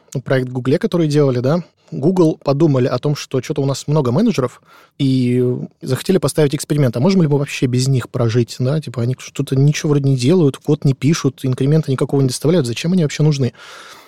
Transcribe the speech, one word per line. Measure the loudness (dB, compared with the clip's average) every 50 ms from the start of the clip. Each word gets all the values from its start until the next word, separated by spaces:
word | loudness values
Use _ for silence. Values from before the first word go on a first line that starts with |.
| _ -12 -10
ну, | -8
проект | -4 -2 -2 -2 -2 -4
в |
Гугле, | -6 -4 -2 0 0 0
который | 0 -2 -2 0 0 0
делали, | 2 2 2 2 2 0
да. | 0 0 0 -2 -4 -8 _ _ _ -14
Google | -8 -2 0 0 2 4 2 2 2 0
подумали | -2 -2 0 2 2 2 2 2 0 0
о | -2 -2
том, | -2 -2 -4
что | -4 -6 -4 -4 -4
че-то | -4 -4 -4 -2
у | -2
нас | -2 -2 -4 -4
много | -2 0 0 0 2
менеджеров, | 2 2 2 2 0 0 -2 -4 -4 -8 _ _ -20 -20 -20 _ _ -2
и | 0 0 2 2 2 2 2 2 0 0 -2 -4 -6 -12 _ _
захотели | -6 -4 -4 -4 0 0 0 0
поставить | 0 0 0 2 0 0 0
эксперимент. | -2 -4 -2 0 0 0 0 0
А | 0
можем | 0 2 2 2
ли | 2 2
мы | 2 0
вообще | -2 -4 -4 -4 -2
без | 0 0 0 0 0
них | 0 0 -2 -4
прожить, | -4 -2 0 0 2 0 0 -2 -2 -4
да? | -2 -2 -2 -2
Типа, | -4 -6 -6 -4
они | -4 -4 -4 -6
что-то | -10 -12 -8 -8 -6 -2 0
ничего | 2 2 2 2 0 0 0
вроде | 0 2 2 0
не | 0
делают, | 2 2 2 4 4 4 2 0
код | -2 -2 -2 0 0 0
не | 0 0
пишут, | 0 0 0 0 2 0 -4 -4 -4 -4
инкремента | -4 -2 0 0 2 2 2 2 0
никакого | -2 -2 -2 0 0 0
не | 0 0
доставляют. | -2 -2 0 0 2 2 0
Зачем | -2 -4 -4 -4 -2 0
они | 0
вообще | 0 0 0 0
нужны? | 0 0 2 0 -2 -4 -4 -8 -20 -20 -20 -20 -20 -20 -20 -20 -20